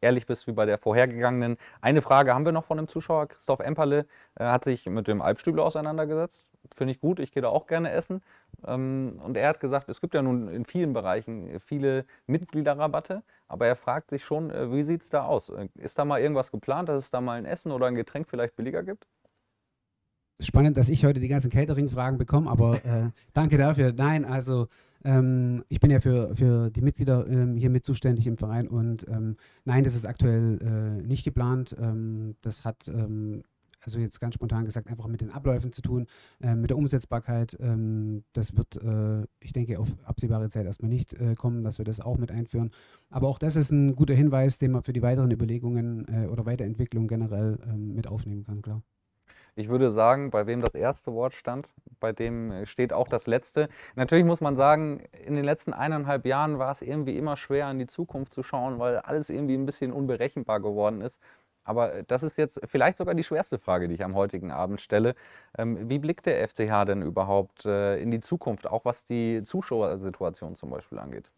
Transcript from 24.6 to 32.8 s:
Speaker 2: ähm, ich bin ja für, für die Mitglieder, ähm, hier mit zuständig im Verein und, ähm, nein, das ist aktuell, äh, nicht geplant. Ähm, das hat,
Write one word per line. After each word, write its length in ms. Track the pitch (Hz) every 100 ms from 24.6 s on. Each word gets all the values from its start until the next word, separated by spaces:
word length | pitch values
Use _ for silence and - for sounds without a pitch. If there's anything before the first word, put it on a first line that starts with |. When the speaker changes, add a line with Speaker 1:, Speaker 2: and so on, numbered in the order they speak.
| 117 _ _ _
Speaker 2:
ähm, 600 | 143 131 131 127 123 123 -
ich 120 | -
bin 100 | 151
ja 100 | 135
für, 340 | 131 123 117
für 360 | - 127 120 117
die 100 | 110
Mitglieder, 460 | 131 - 135 127 -
ähm, 300 | 127 123 120
hier 140 | 123
mit 140 | 127
zuständig 420 | - 131 131 117 113
im 120 | 117
Verein 300 | 107 113 120
und, 380 | 117 117 113 -
ähm, 300 | 113 110 110 - _
nein, 200 | - 127
das 100 | 135
ist 120 | 120 110
aktuell, 520 | 120 123 113 113 104
äh, 440 | 117 110 110 107 90
nicht 180 | 135
geplant. 520 | - 127 123 127 127 -
Ähm, 560 | 113 110 113 110 110 107
das 240 | 113 107
hat, 240 | 117 110